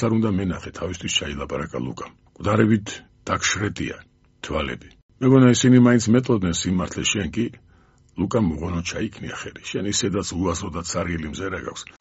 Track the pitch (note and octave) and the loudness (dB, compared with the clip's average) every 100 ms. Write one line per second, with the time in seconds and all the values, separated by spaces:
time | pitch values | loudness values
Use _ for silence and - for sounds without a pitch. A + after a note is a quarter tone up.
0 | A#2 A2 A2 F#2+ F#2+ D#2+ - - F2 F2 | 0 2 2 0 -2 -4 -10 -10 -8 -8
1 | - - C#2+ C#2+ C#2 C#2 - C2 B1+ - | -4 -4 -4 -8 -6 -6 -6 -6 -8 -8
2 | - - _ _ G2+ G#2+ A2 A2 G#2 - | -14 -16 _ _ 0 4 4 4 0 -12
3 | - _ - D#2+ - - G#2 F2+ - - | -16 _ -6 -2 -2 -2 -4 -4 -8 -8
4 | - _ _ _ - D#2 C#2+ A#1+ - _ | -16 _ _ _ -6 -4 -4 -8 -14 _
5 | _ _ C3 C3+ B2+ A#2+ B2+ B2+ A#2+ A#2+ | _ _ 6 8 8 6 6 8 8 6
6 | G#2 A#2+ B2 A2+ F#2 E2+ F2+ F#2 F2 - | 4 2 4 0 0 -2 -2 -2 -2 -4
7 | E2+ G#2 F2 G#2+ A#2+ - _ _ _ _ | -4 -2 -4 -4 -4 -6 _ _ _ _
8 | _ - F2 A#2 F#2+ D2+ F2 F2 E2+ E2+ | _ -4 -2 2 0 0 -4 -6 -6 -6
9 | - - - - - - - - G2 G2+ | -6 -8 -12 -12 -14 -14 -8 -6 -4 -2
10 | G#2 F#2+ F2+ F2 F#2 E2+ F#2+ D#2+ F2 F2+ | 0 -2 -4 -2 -2 -2 -6 -8 -6 -6
11 | F2 E2+ D#2 C#2+ G2 F2+ A#1+ - - - | -4 -6 -6 -8 -8 -8 -10 -12 -18 -20